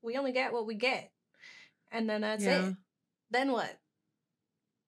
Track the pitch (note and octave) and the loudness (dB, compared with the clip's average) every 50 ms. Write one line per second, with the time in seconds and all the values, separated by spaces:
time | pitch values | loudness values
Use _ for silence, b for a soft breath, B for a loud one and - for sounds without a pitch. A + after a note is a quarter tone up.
0 | - A#3 A#3 C4+ C#4 C4+ B3+ B3+ C4 A#3 A3 A#3+ A3 G#3+ A3+ G3+ A#3+ B3+ B3+ F#3 | -8 -4 -4 -2 -2 0 0 0 0 0 -2 -2 -2 -4 -2 0 0 0 0 0
1 | - - _ _ _ _ B B B B B B B B B B _ _ A3 - | -4 -10 _ _ _ _ B B B B B B B B B B _ _ -4 -2
2 | A3+ A3 G#3+ G#3+ G#3+ G#3+ G#3+ G#3+ G3+ G3 F#3+ - F#3 F#3+ F#3+ - _ _ _ _ | -2 0 0 0 0 -2 -2 0 2 2 4 4 2 0 -2 -6 _ _ _ _
3 | _ _ _ _ _ _ A3 B3 C4+ C#4 C4 A3+ E3+ - - - _ _ _ _ | _ _ _ _ _ _ 0 2 2 2 2 0 0 -2 -6 -12 _ _ _ _
4 | _ _ _ _ _ _ _ _ _ _ _ _ _ _ _ _ _ | _ _ _ _ _ _ _ _ _ _ _ _ _ _ _ _ _